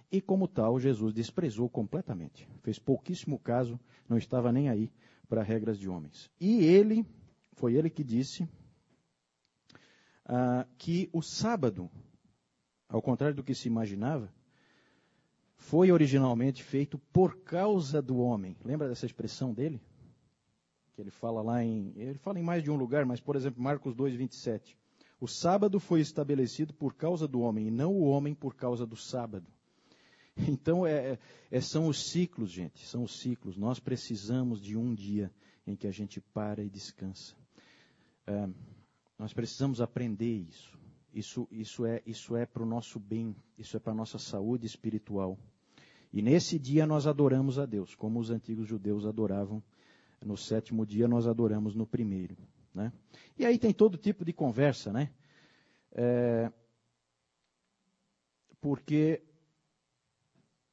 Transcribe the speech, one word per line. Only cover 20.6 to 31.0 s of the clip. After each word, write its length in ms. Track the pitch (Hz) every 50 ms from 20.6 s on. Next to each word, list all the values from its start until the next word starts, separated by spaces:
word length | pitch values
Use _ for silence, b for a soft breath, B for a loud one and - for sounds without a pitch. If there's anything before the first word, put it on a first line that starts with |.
| _ _ _ _ _ _ _
Que 80 | - 104
ele 80 | 98
fala 320 | - - - 117 117 113 107
lá 200 | 110 120 120 117
em, 300 | 117 110 110 98 98 92
ele 220 | - 110 131 139 139
fala 200 | - 196 208 175
em 60 | 170
mais 180 | 170 175 170 156
de 80 | 143
um 60 | 151
lugar, 280 | 143 131 117 131 151 143
mas, 160 | 127 123 117
por 160 | - - 143
exemplo, 240 | 139 127 139 123 120
Marcos 340 | 123 135 147 139 - 139 120
dois, 200 | 117 135 139 127
vinte 180 | 120 131 123 -
e 40 |
sete. 420 | - - 123 113 101 - - - _ b b b b b b b b
"O 60 | 127
sábado 540 | 120 - - - 170 185 208 202 208 190 202
foi 200 | - - 175 160
estabelecido 720 | 151 - - - 147 139 143 135 131 117 - - 151 151 147
por 220 | - 147 135 -
causa 320 | - - 160 180 156 156
do 140 | 147 131 123
homem, 260 | 117 120 107 107 107
e 40 | 110 113
não 200 | 117 143 175 196
o 120 | 196 165
homem 320 | 143 139 143 143 147 151
por 180 | - - 135 120
causa 320 | - - 123 123 117 120
do 100 | 113 113
sábado." 540 | 113 - - - 127 120 113 104 95 85 82 _ _ b b b b b b b b b b b b b b b
Então, 500 | - - - 147 127 - - 165 180 185
é, 60 | 165 156
é, 260 | 147